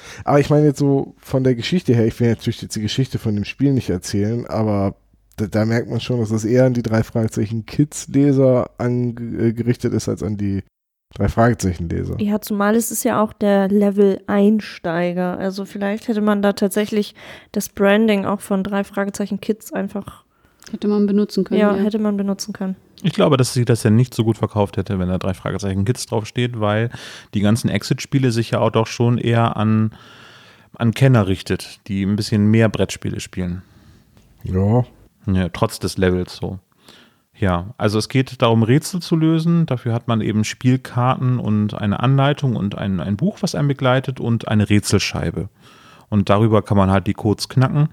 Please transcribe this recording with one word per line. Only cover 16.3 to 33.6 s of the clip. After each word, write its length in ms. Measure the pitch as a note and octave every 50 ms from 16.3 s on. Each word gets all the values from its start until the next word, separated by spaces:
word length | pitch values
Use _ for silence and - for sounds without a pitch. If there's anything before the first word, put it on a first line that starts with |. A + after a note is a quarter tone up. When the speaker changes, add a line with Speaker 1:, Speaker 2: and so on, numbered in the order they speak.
| G#3 G3+
Speaker 2:
da 140 | G3+ G3+ G3
tatsächlich 600 | - G#3+ G3 - G#3 G#3 G#3 A3 G#3 G#3 - - - - - - - - _
das 160 | - G#3 G3+ -
Branding 560 | - - G3+ G3 G3+ G#3+ A3+ A3 G#3 G3 F#3+
auch 160 | F#3+ G3 G3+
von 240 | - - G#3 F#3+ F#3+
drei 200 | G3+ G3+ G3 G3+
Fragezeichen 540 | - - G3+ G3 G3+ G3 - G#3 F#3 G3+ G3
Kids 280 | - - G#3+ - - -
einfach 540 | D#4+ G3 F#3+ G3+ - G3+ G3+ - - - _ _ _ _ _ _ _ _ - -
Speaker 3:
Hätte 160 | - - - G#3
man 180 | G#3 G#3 G#3
benutzen 380 | G3+ G3+ G#3 G#3 G3+ - G3 F#3
können, 160 | - A3+ G#3+
Speaker 2:
Ja, 160 | G#3+ G3+ G3+
Speaker 3:
ja. 60 | G3
Speaker 2:
hätte 160 | G3+ G#3+ G#3 A3
man 180 | G#3+ G#3 G3+
benutzen 380 | G3 G3 G3+ G3 G3 - - G3
können. 200 | - G3 F#3+ F#3+ - _ _ _ -
Speaker 4:
Ich 100 | - F3+
glaube, 240 | - - F#3+ D#3 D3
dass 160 | B2+ B2+ -
sie 140 | - B2+ A#2+
das 160 | - A#2+ A2
ja 80 | - A2+
nicht 240 | G#2 A2+ B2+ - -
so 100 | - A2+
gut 140 | A2+ A2 -
verkauft 400 | - G2+ - G#2 G2+ G2 - -
hätte, 200 | F#2 - G2+ F#2
wenn 100 | F2+ F2+
da 80 | F#2 F2+
drei 160 | - F#2+ F#2
Fragezeichen 500 | - - G2 F#2+ F#2+ G2 G2 F#2+ G2 G2
Kids 220 | G2+ B2+ - -
draufsteht, 520 | - A2+ A2+ G#2+ - - B2 B2 A#2+ A#2+ A2+
weil 300 | G#2+ G#2 G#2 G#2+ A#2 A#2+ - - - - - - - _ -
die 60 | G#2+
ganzen 260 | G2 G#2 A2 - - -
Exit-Spiele 600 | - G2+ - - C#3 C3 - - - C#3 C3 B2+
sich 200 | A2+ A#2 A2+ -
ja 80 | - A2
auch 100 | A2+ A2+
doch 160 | - A2+ A2+
schon 320 | - - - A#2+ A#2+ B2 A#2+
eher 400 | - A#2 A#2 A#2 A#2 A2+ - -
an, 320 | G#2+ A2 A2 A2 A2 A2 - - - - - - - - - - - - - _ _ _ -
an 180 | - A#2 A#2 G#2
Kenner 320 | - C3 C3+ C3 A#2 G2+ F#2
richtet, 520 | F#2+ F2 - - F#2 F2+ - - - - -
die 160 | - G2 G2
ein 140 | G2 F#2+ G#2
bisschen 300 | G#2 G#2 - A#2 G#2 G#2 G#2+
mehr 200 | G#2+ A2+ A2+ A2
Brettspiele 500 | - - F#2+ - - - - G2 G2 -
spielen. 400 | - - - F#2 F#2 F2+ F2 F#2